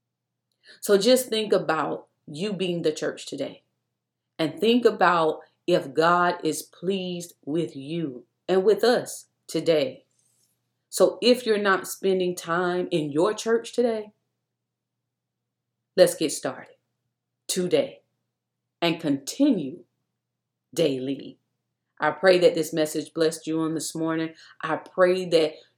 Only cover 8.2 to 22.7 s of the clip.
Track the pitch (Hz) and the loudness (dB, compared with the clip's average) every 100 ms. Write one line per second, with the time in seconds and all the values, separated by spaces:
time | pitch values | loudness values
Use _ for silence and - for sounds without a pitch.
8.2 | - _ - 190 202 202 233 202 - - | -20 _ 0 2 4 4 4 2 -2 -14
9.2 | - _ - 160 151 151 131 - _ _ | -18 _ -6 -4 2 2 0 -6 _ _
10.2 | _ _ _ _ _ _ _ - 180 - | _ _ _ _ _ _ _ 2 2 4
11.2 | 233 247 220 208 202 185 - - 190 185 | 2 2 2 0 2 0 -2 -4 -2 0
12.2 | 180 175 165 170 180 180 180 170 151 143 | -2 -4 -4 -2 -2 -2 -2 -4 -2 0
13.2 | 202 214 226 226 226 - 240 220 214 _ | 0 -2 -2 -2 -2 -2 0 -2 -8 _
14.2 | _ _ _ _ _ _ _ _ _ _ | _ _ _ _ _ _ _ _ _ _
15.2 | _ _ _ _ _ _ _ 185 175 - | _ _ _ _ _ _ _ 4 4 4
16.2 | 151 - 135 - - _ _ _ _ _ | -4 -4 -8 -10 -18 _ _ _ _ _
17.2 | _ _ - 185 175 147 - - _ _ | _ _ -6 -4 0 0 0 -8 _ _
18.2 | _ _ _ _ _ - 170 160 151 139 | _ _ _ _ _ -2 -2 0 -2 -4
19.2 | - - 294 196 131 170 - _ _ _ | -6 0 0 0 -4 -12 -20 _ _ _
20.2 | _ _ _ _ _ 135 151 131 131 135 | _ _ _ _ _ 0 0 0 -4 -6
21.2 | - - _ _ _ _ _ - 151 151 | -10 -20 _ _ _ _ _ -2 -2 4
22.2 | 190 180 170 175 156 | 4 8 6 4 -2